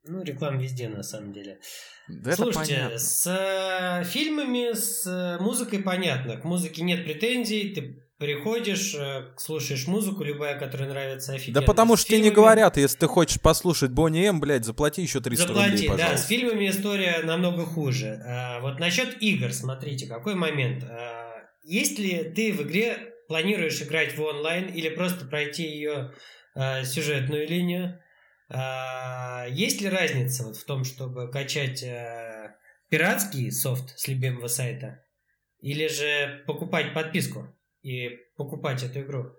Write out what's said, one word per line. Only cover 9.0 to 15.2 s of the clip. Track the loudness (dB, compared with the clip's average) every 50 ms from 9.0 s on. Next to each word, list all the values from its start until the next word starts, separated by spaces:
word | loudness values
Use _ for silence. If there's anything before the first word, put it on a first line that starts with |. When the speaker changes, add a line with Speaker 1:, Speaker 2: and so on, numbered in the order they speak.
| -6 -4 -6 -8 -10 -12 -12 -12
Speaker 1:
слушаешь | -8 -6 -4 -4 -2 -2 -2 -2 0
музыку, | 0 0 0 0 0 -2 -2
любая, | -4 -4 -4 -4 -4 -4 -4 -4
которая | -6 -6 -4 -4 -4 -4
нравится, | -4 -4 -4 -6 -6 -6 -6 -6
офигенно. | -6 -6 -6 0 0 4
Speaker 2:
Да | 6
потому | 6 8 8 8 8 8
Speaker 1:
С | 6
Speaker 2:
что | 8 6
тебе | 6 8
не | 8
Speaker 1:
фильмами | 8 10
Speaker 2:
говорят, | 12 12 12 12 12 10 8 8
если | 6 4 4 6 4
ты | 2
хочешь | 4 6 4 4 4 2 6
послушать | 6 6 6 6 4 2 2 4 2 2
Бонни | 4 4 4 4 4 4 4 4
М, | 4 2
блядь, | 2 4 2 2 2
заплати | 0 0 2 2 2 2 0
ещё | -2 0 0 -2